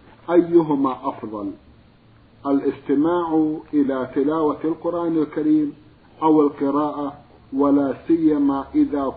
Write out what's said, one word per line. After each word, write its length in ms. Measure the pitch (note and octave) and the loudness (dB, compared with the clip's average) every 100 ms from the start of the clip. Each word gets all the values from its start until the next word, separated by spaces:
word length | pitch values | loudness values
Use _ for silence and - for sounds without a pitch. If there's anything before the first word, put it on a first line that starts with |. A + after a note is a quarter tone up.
| - - - | -20 -16 0
أيهما 800 | E3+ E3+ E3+ D3+ C#3 C3+ B2+ C#3 | 2 4 4 2 0 0 -2 -8
أفضل، 420 | - A2 G#2+ G2+ - _ - _ _ _ _ _ _ C#3 | -8 -10 -8 -10 -12 _ -20 _ _ _ _ _ _ -2
الاستماع 1120 | C#3 C#3 C3 - C#3 D#3+ F3 E3+ D#3+ D#3 D#3 - | 0 0 -4 -2 0 2 0 0 0 0 -2 -4
إلى 360 | D3+ C3+ C3 B2 C#3+ | -2 0 -2 -4 -2
تلاوة 480 | C#3 D#3+ D3+ C#3+ | -2 0 -2 -2
القرآن 540 | D#3 E3 E3+ E3+ E3+ D#3+ | -4 -4 -4 -4 -2 -2
الكريم 560 | D3 E3 D3+ D#3 D3 - - _ _ - | -2 -2 0 2 0 -6 -20 _ _ -2
أو 200 | D#3 D#3 | 2 4
القراءة، 720 | C#3+ - C#3 C#3+ D3+ C#3+ C#3+ - - - - | 4 0 -2 0 -2 -4 -10 -10 -20 -20 -8
ولا 440 | C3+ C#3+ C#3+ C3+ A#2+ - | -2 2 2 0 -4 -2
سيما 580 | E3 D#3 D3 C#3 C#3 C3+ D3+ | 2 2 2 0 0 -2 0
إذا 380 | C#3 C#3+ C3+ | 0 0 -4